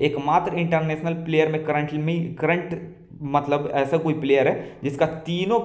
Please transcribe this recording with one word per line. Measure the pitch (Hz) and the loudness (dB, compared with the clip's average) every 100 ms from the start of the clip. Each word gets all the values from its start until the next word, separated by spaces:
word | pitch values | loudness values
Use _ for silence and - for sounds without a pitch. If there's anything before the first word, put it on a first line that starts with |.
एकमात्र | 147 143 143 165 - | -2 0 2 2 2
international | 170 170 165 160 156 165 | -2 0 0 0 -2 -4
player | 170 160 156 156 | -4 0 2 2
में | 156 | 2
currently, | 156 147 147 151 156 170 165 - | 0 -2 -2 -2 -2 -2 -4 -2
current | 156 175 175 165 - - - - | 0 0 -2 -8 -10 -16 -20 -12
मतलब | 143 143 143 143 147 | 0 0 2 0 2
ऐसा | 139 135 165 | 0 2 2
कोई | 160 | 2
player | 151 135 139 135 | 0 4 4 4
है | - - - | 2 -4 -8
जिसका | 143 131 156 | -6 0 -2
तीनों, | 165 - 175 190 233 | -2 -4 -2 0 0